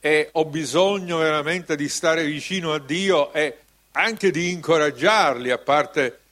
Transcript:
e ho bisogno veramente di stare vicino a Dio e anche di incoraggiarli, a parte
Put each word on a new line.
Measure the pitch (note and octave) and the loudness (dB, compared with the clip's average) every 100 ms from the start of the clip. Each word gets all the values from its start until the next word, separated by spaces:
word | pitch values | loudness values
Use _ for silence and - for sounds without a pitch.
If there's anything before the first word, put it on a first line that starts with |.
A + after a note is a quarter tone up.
e | D3+ D3+ D3+ | 2 2 2
ho | E3 | -2
bisogno | D#3+ D3+ D3+ D#3+ F#3+ G3+ F3+ E3+ | -2 -2 -2 2 2 0 -4 0
veramente | D#3+ D#3 D3 F3+ F3 D3+ | 0 0 -2 -4 -4 -4
di | D3+ | -4
stare | - E3+ D#3+ D#3 | -2 0 0 0
vicino | D3+ F3 F#3+ E3+ | -4 -6 -6 -4
a | D3+ | -6
Dio | C#3 E3 G3 F3 C#3+ | -4 -4 2 2 2
e | D#3 D3+ - _ _ _ | 0 -4 -4 _ _ _
anche | - G3+ A3 G3 | -2 -2 0 0
di | D#3 F3 | 0 -4
incoraggiarli, | F3 D#3 E3 D3+ B2 E3 G#3+ E3+ B2 B2 | -6 0 2 2 2 2 4 4 0 -2
a | B2 | -4
parte | - D3 D3 - C3 - _ | 2 2 2 -2 -4 -4 _